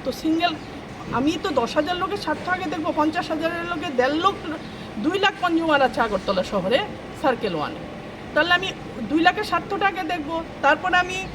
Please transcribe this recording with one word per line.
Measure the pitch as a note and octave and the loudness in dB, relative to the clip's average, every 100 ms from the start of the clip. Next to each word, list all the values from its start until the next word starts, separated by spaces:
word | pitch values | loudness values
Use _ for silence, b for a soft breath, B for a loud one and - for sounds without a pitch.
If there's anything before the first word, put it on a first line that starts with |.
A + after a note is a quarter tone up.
তো | C4+ | -4
সিঙ্গেল, | - D#4+ E4 E4+ D#4 - - - - - | -2 0 2 2 -2 -10 -12 -12 -12 -4
আমি | A#3 C#4 F4+ | 2 2 0
তো | F#4+ | 0
দশ | C4+ A#3 | 0 2
হাজার | D4+ D4+ F4+ | 0 0 0
লোকের | F4+ G4 | -2 -2
স্বার্থ | - D4+ - | -2 -4 -2
আগে | F4+ | -2
দেখবো, | F#4 F4 E4 D#4+ | 0 -2 0 2
পঞ্চাশ | D4+ E4 E4+ | 2 0 -2
হাজারের | D#4+ E4 E4+ E4+ | -2 -2 -2 -4
লোকে | E4+ F4 B3 | -4 -2 2
দেড় | B3+ | 2
লক্ষ, | D4+ F#4+ F4+ F4 D4+ B B B - | 4 2 0 -8 -8 B B B -2
দুই | C4+ F#4+ | 0 2
লাখ | G4 G4+ | 0 2
কনজিউমার | F4 E4 E4 C#4+ | 2 2 4 4
আছে | B3+ B3+ | 4 2
আগরতলা | G#3+ G3 G3 F#3+ | 0 0 0 -2
শহরে | - G3+ F3+ C4+ G#4 - - - | 0 -2 2 0 0 -8 -12 -2
সার্কেল | D4 A#3+ G#3 | 0 0 -2
ওয়ানে, | E3 C3+ - - - - - - | -2 -4 -6 -10 -12 -12 -12 -2
তাহলে | D4+ E4 | 0 4
আমি | F4 F#4 - - - | 2 2 -6 -10 -8
দুই | G#3+ D#4 | 0 4
লাখের | F4+ F4+ | 6 4
স্বার্থটা | G#4 E4+ - G4 G4 | 0 -2 0 0 2
আগে | F#4 | 0
দেখবো, | E4 F4 C#4+ E4 E4 - | -2 -4 -2 -4 -6 2
তারপর | C#4 D#4 F4+ | 4 4 4
আমি | F4+ F4+ F#4 F#4+ | 2 2 -4 -6